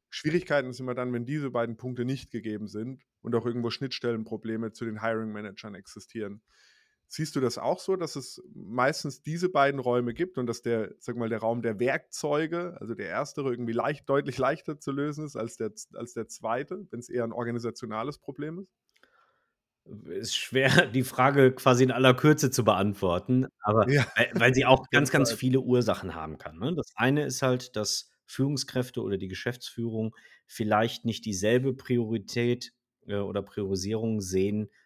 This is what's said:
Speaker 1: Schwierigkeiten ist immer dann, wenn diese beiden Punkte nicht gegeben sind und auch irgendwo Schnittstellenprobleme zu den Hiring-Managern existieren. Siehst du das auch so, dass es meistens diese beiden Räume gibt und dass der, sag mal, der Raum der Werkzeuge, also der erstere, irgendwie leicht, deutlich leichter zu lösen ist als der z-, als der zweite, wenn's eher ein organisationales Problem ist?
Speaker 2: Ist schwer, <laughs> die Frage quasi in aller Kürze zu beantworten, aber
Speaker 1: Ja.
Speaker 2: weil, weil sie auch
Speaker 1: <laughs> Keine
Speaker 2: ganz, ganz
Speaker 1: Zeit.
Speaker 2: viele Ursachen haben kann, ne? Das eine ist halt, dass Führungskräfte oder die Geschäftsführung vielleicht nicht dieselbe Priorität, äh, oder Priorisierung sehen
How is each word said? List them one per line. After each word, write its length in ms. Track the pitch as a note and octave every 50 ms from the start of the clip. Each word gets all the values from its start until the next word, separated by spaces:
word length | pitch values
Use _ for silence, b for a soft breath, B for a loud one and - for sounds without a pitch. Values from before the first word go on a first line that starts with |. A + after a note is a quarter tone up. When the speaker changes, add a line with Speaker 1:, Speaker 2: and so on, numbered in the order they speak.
| _ _
Speaker 1:
Schwierigkeiten 600 | - - - D3+ D#3 F3 E3+ - D3+ C#3+ C3 B2+
ist 100 | B2 B2
immer 140 | C3 B2+ B2
dann, 180 | C3 B2 B2+ B2
wenn 140 | A#2+ A#2+
diese 240 | B2 D3 D3+ C#3+ C3+
beiden 260 | B2 A#2+ A#2 A#2 A2+
Punkte 280 | A2+ - B2+ B2 A#2+ A#2+
nicht 260 | B2 C3+ C3 - -
gegeben 380 | - A#2 F#2 A2 G#2 G#2 G#2+ G2
sind 340 | G2+ G#2+ A2+ B2+ C3+ B2+ _ _ _ _
und 140 | - A#2+ A#2
auch 120 | A#2 G#2+
irgendwo 240 | A#2+ A#2+ B2 A#2 A#2
Schnittstellenprobleme 1040 | A2 - C#3 B2+ - - - A#2+ A#2 A2 A2 A2 A2+ G#2 - A2+ A2 A2 A2+ A2 G#2+
zu 120 | - A#2
den 180 | A2+ G#2+ G#2+ G#2+
Hiring-Managern 720 | A2+ A2+ A2 A2 A2 G#2+ G#2 G#2 G#2 G2 - - A2 G2+
existieren. 680 | G2 G2+ - - G#2+ - - - A#2 G#2+ G2+ G2+ G#2+ _ b b b b b b b b b b b b _
Siehst 280 | - - D#3 D3 -
du 40 | C#3+
das 160 | C3 A#2+ -
auch 220 | - - B2 E3 -
so, 160 | - - F#3+
dass 220 | F#3 E3+ D#3 -
es 260 | C#3+ B2 - - - - - -
meistens 720 | G2 F2+ F2+ A2+ B2+ B2+ C#3 D#3 - - D3 C3+ - _
diese 260 | D3 D#3+ E3+ F3 F3+
beiden 300 | F#3 D3+ C#3 C#3 C#3 C#3
Räume 340 | B2 B2 B2 B2 B2 A#2+ A2+
gibt 260 | B2 E3+ F3+ - C#3
und 80 | B2
dass 160 | A#2 A2+ - -
der, 320 | A#2 A#2 A2+ G#2+ F#2 - -
sag 180 | - - A#2+
mal, 120 | A#2+ A#2+ A2+
der 100 | A2+ A2
Raum 240 | A2 A2+ A#2 A#2+ A2+
der 160 | A#2 A2 G2
Werkzeuge, 1000 | A#2+ B2+ C3+ D#3+ - _ - - - D3 D3 D3 D#3+ D#3 E3 F3 F3 F3+ E3+ -
also 140 | - G#2+ A#2
der 140 | - G2+ E2+
erstere, 420 | F2 A2+ C#3+ C#3+ - - C#3 C3+
irgendwie 240 | A#2+ A#2 B2 A#2 A2+
leicht, 340 | A#2 A2+ C3+ D3+ - - -
deutlich 300 | C#3 C#3 D3 D3 A#2+ -
leichter 420 | B2+ C3 D#3 D#3+ - - D3+ D3
zu 100 | - -
lösen 340 | C3+ C#3 C#3+ D3+ D3 D3 D#3
ist 120 | D3 -
als 200 | A2+ A2 A2+ -
der 180 | - A2+ G#2+ G#2
z-, 200 | - - - -
als 180 | - A#2 A#2 -
der 120 | A#2+ A2
zweite, 600 | - - - - A2+ A2+ B2+ C3 - F#3 G#3+ G2+ -
wenn's 180 | - A#2 A#2+ -
eher 140 | A2+ A#2+ A#2
ein 100 | A2+ A2+
organisationales 840 | A#2+ A#2+ A#2 A#2+ A#2 A2+ A#2 A2 - - A2+ G#2+ A2 A#2 C#3 C#3+ -
Problem 400 | _ - C3+ - C#3+ D#3 D#3+ F3+
ist? 160 | G3 - _ _ _ _ b b b b b b b b b b b b b b _ _ _ _ _ - - - - -
Speaker 2:
Ist 280 | E2+ G2 A2+ A2 -
schwer, 320 | - - - - C3 C3+ C3
<laughs> 260 | C3 D#3+ F3 A#2+ G#2
die 100 | C3 B2
Frage 480 | - - - B2+ C#3 C#3 C#3+ C3+ B2+ B2+
quasi 320 | - - C3 B2 A#2+ C3+
in 80 | B2+ A#2
aller 220 | B2+ C3 C3 B2
Kürze 360 | B2+ - D3+ D3+ D3+ - B2+
zu 140 | - - A2+
beantworten, 800 | G#2+ G2+ F2+ G2 G#2 G2+ - - F#2 E2+ F2+ - - B2+ B2+ C3 - - _
aber 280 | - G#2 G#2+ A2+ G#2 B2+
Speaker 1:
Ja. 160 | C#3 C#3+ A#2 - -
Speaker 2:
weil, 140 | A2 A#2 - -
weil 200 | A2+ A#2 B2 B2+
sie 100 | C3 C3
auch 120 | B2 C3 C3 -
Speaker 1:
<laughs> 40 | -
Keine 120 | - C#3+ D3
Speaker 2:
ganz, 80 | - -
ganz 160 | D3+ C#3 B2+
Speaker 1:
Zeit. 80 | A#2 -
Speaker 2:
viele 220 | - B2 B2 C3
Ursachen 540 | B2+ A#2 B2 B2 A#2 G#2+ F#2 - - F#2 D#2+
haben 240 | D#2+ D#2+ D#2 D2+ -
kann, 200 | - E2 D#2+ D#2+
ne? 160 | G2+ C#3+ F3+
Das 180 | D#3 - - -
eine 280 | - A2+ B2+ C#3 D3+ D3
ist 180 | C#3 C3 - -
halt, 340 | C3 B2+ B2+ - - -
dass 340 | G#2+ G#2+ - - - - _ _ _ _
Führungskräfte 760 | - - - C3 C#3 D3 C3 - - - B2+ B2 B2+ - -
oder 160 | A2 G2+ G2+
die 120 | F#2 G2 F#2
Geschäftsführung 880 | F#2+ - - B2 A#2+ - - - - - A#2 A#2 A2+ A2 A2 A2 A2+ B B B B B B
vielleicht 580 | _ - - A#2 G#2+ G#2+ G#2 A2+ A#2 - - -
nicht 200 | A#2 G#2+ - -
dieselbe 480 | A2 G2+ F#2 G2 G#2+ A#2 B2+ B2+ C3+ B2+
Priorität, 1000 | C3+ - - B2+ A#2+ A#2 G#2+ A2+ A2 F#2+ - - A#2+ A#2+ A#2+ A#2+ B2 - - - _ _ _ _ _ _
äh, 120 | - G2+ G2+
oder 240 | G2+ F#2+ F#2+ G2+ G2
Priorisierung 800 | - - - G#2 F#2+ G2 F#2 F#2 G2+ A2 A2 A2+ A2+ A2 G#2+
sehen 480 | G2 F2+ F2+ F#2+ F#2+ G2+ G#2 G#2+ G#2+ G2+ b b b